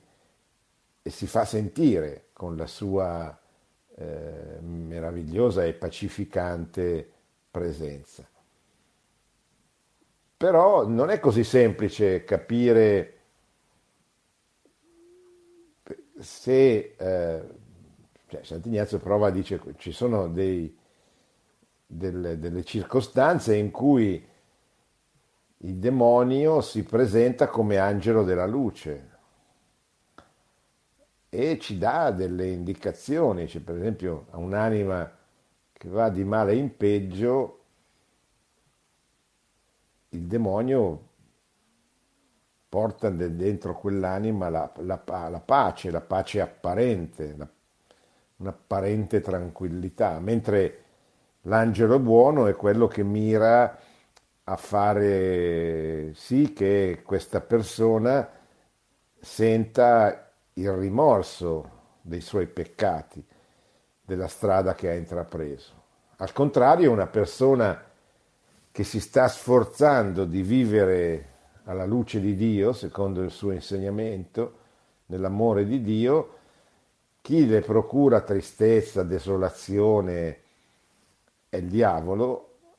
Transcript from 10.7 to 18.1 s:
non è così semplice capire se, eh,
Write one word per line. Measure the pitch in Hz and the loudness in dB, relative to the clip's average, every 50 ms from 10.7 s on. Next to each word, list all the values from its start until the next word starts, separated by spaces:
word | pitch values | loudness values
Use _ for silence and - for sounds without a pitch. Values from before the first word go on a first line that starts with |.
| 202 160 113 107 | 6 4 4 2
non | 117 117 139 175 | 2 2 2 2
è | 214 - | 0 2
così | - 139 104 117 110 | 2 4 4 4 2
semplice | - - 127 120 110 95 - 104 95 - - 104 95 92 87 - | 4 6 6 6 6 4 0 -4 -4 0 0 2 2 2 0 0
capire | - 101 90 - - 113 120 120 120 113 113 110 107 101 95 82 - _ _ _ _ _ _ _ _ _ _ _ _ _ _ _ _ _ _ _ _ _ _ _ _ _ _ _ _ _ _ _ _ _ _ _ 330 339 339 339 349 349 359 359 359 349 349 349 349 349 349 339 320 294 _ _ - - - _ _ _ - | -2 -2 -2 -2 -4 -2 2 4 6 6 8 8 6 4 2 0 -4 _ _ _ _ _ _ _ _ _ _ _ _ _ _ _ _ _ _ _ _ _ _ _ _ _ _ _ _ _ _ _ _ _ _ _ _ _ _ _ _ -20 -20 _ _ _ _ _ _ _ -20 -20 _ _ _ _ -20 -20 -20 _ _ _ -20
se, | 101 - - - - 123 131 131 135 131 113 104 - - - | -20 -20 -20 -10 -2 0 4 4 6 4 4 2 -2 -8 -14
eh, | - 92 92 92 90 85 85 82 80 - - - - - - - - - _ _ _ _ _ | -8 -6 -4 -2 -2 -2 -4 -6 -6 -10 -14 -20 -20 -20 -20 -20 -20 -20 _ _ _ _ _